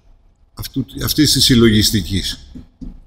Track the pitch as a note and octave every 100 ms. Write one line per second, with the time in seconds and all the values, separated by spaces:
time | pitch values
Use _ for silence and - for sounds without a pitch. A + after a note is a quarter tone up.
0 | _ _ _ _ _ - - C3+ - C#3
1 | B2+ - C#3+ C3+ - A#2+ A#2 G#2 G2 G#2+
2 | D#2 F#2 - - - - - - - -